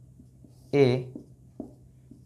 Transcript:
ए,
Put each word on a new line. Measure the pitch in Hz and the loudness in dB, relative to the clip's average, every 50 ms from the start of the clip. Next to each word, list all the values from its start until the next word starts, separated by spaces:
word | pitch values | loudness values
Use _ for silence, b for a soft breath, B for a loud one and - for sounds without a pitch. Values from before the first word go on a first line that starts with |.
| - - - - - - - - - - - - - - - | -20 -20 -20 -20 -20 -20 -20 -20 -20 -20 -20 -20 -8 -2 2
ए, | 143 135 123 123 120 - - - - - - - - - - - - - - - - - - - - - - - - - | 4 4 4 2 0 -4 -10 -16 -18 -20 -20 -20 -20 -20 -20 -20 -18 -18 -18 -20 -20 -20 -20 -20 -20 -20 -20 -20 -20 -20